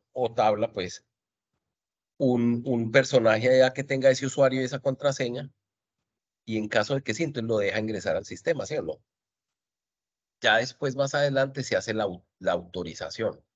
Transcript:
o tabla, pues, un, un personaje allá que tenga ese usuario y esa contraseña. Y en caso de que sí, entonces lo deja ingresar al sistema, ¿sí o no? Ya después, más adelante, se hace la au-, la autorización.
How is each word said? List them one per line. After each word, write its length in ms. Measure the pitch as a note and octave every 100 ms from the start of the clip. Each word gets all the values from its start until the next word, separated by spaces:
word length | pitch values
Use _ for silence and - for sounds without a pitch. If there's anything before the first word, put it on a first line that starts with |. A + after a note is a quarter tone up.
| _
o 220 | B2+ B2
tabla, 400 | A2+ G#2+ G#2+ G2+
pues, 320 | G#2 F2+ - _ _ _ _ _ _ _ _ _ _ _ -
un, 440 | C3+ B2 A#2+ A#2+ A#2+
un 260 | A#2+ A2+
personaje 560 | C3+ - C3 A2+ A2 B2
allá 260 | C3 C3
que 120 | C3 C#3
tenga 240 | C3+ C3
ese 160 | C3 C3+
usuario 360 | C#3+ C3+ C3
y 40 | B2+
esa 140 | C3
contraseña. 680 | C#3 B2+ C#3+ C3+ B2 B2 C#3+ _ _ _ _ _ _ _ _ _ -
Y 120 | A2
en 100 | G#2+
caso 280 | A#2 G#2 D3
de 80 |
que 100 | -
sí, 100 | -
entonces 240 | D#3+ C3 A2+
lo 120 | A2
deja 200 | G2 G#2+
ingresar 380 | A2 G#2+ F#2+ D#2+
al 80 | E2
sistema, 400 | - - D#3 -
¿sí 100 | D3+
o 60 |
no? 200 | - - _ _ _ _ _ _ _ _ _ _ _ _ _ _
Ya 160 | A#2 A2
después, 380 | B2 - C#3 C3
más 200 | C#3 D3
adelante, 480 | C#3+ C3+ C3+ C3+
se 140 | B2+ F#2
hace 160 | G#2
la 100 | G#2+
au-, 220 | G2+ F2+ _ _
la 120 | F#2+
autorización. 880 | F2 F2 F#2 E2 D#2 D#2 - A2 - _